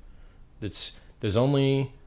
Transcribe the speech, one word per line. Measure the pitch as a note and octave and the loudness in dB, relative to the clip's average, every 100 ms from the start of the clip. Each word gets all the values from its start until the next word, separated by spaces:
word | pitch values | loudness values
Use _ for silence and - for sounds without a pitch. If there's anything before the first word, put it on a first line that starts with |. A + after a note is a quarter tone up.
| - - - - - - | -20 -20 -20 -20 -20 -12
It's, | G#2 - - - - - | -10 -8 -12 -14 -20 -6
there's | A2 G#2 | 0 2
only | C3 C#3 C3+ C3+ C3+ - | 4 4 4 2 0 -8